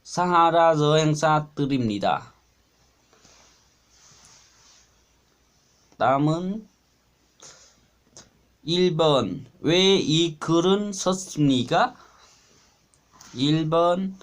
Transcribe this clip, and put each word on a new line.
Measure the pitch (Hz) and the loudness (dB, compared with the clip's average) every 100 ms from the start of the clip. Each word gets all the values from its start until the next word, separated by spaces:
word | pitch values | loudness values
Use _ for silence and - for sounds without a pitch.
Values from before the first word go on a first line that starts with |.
사하라 | - - 180 170 165 165 165 156 | -10 -4 0 2 4 4 4 4
여행사 | 147 156 156 151 160 156 151 | 2 2 2 0 0 0 -2
드립니다. | - 139 135 113 101 92 69 - _ _ _ _ _ _ _ _ _ _ _ _ _ _ _ _ _ _ _ - _ _ _ _ _ _ _ _ _ _ _ _ _ _ _ _ - | -6 -4 -2 -2 -2 -2 -2 -6 _ _ _ _ _ _ _ _ _ _ _ _ _ _ _ _ _ _ _ -20 _ _ _ _ _ _ _ _ _ _ _ _ _ _ _ _ -4
다음은 | 120 135 151 165 185 220 - _ _ _ _ _ _ _ - - - _ _ _ _ - - _ _ _ | 0 2 0 -2 -4 -8 -12 _ _ _ _ _ _ _ -20 -20 -20 _ _ _ _ -20 -20 _ _ _
일 | - 180 180 160 | -6 -2 0 2
번, | 160 135 101 87 - _ | 2 0 -2 -8 -14 _
왜 | 131 175 190 196 | -2 2 2 2
이 | - 156 170 151 | 0 0 -2 -4
글은 | - 165 170 202 208 | -2 0 2 0 -2
썼습니까? | 190 185 185 - - 147 127 117 165 247 - - _ _ _ _ _ _ _ _ _ _ - - | -6 -4 -4 -6 -2 0 0 0 -2 -2 -6 -20 _ _ _ _ _ _ _ _ _ _ -20 -16
일 | 107 143 156 156 | -4 -2 0 0
번, | 165 175 180 190 - | 0 0 0 -6 -10